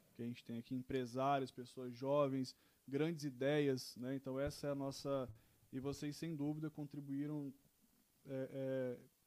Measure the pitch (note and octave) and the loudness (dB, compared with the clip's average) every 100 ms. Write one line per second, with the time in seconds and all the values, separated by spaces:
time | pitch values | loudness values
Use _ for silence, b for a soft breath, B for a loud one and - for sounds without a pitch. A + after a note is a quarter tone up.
0 | _ - A#2+ B2 - A#2 - C3 B2+ C3 | _ -6 -6 -6 -6 -8 -4 -4 0 0
1 | A#2+ B2+ C3+ C#3 B2+ - B2 - B2 A#2+ | 0 2 4 4 2 -6 -10 -8 -8 -4
2 | C3+ D3 C#3 C3+ C3 b b b - C#3 | 4 6 6 4 0 b b b -2 2
3 | D#3+ E3 D3 B2 C3+ D3+ C#3+ B2+ - - | 2 2 -4 2 4 6 6 4 0 -6
4 | B2 C3+ C3+ C3 C#3+ - C#3+ C#3 C3+ - | -4 -4 -2 -2 -2 -2 -4 -2 -2 -2
5 | C#3 C#3 A#2+ b b b _ C3 C#3 C3+ | 0 0 0 b b b _ -6 -4 -4
6 | D3 D3 E3 D#3 D3 D3+ D#3 D#3 D3 D3 | -4 -4 -4 0 0 0 -4 -6 -8 -6
7 | C#3 C#3 D3 D3+ C#3 - _ _ _ _ | -4 -2 0 -2 -4 -8 _ _ _ _
8 | _ _ - C3+ C3 C3+ C3 C3 B2+ B2 | _ _ -6 -4 -2 -2 0 0 0 -4
9 | B2+ _ | -10 _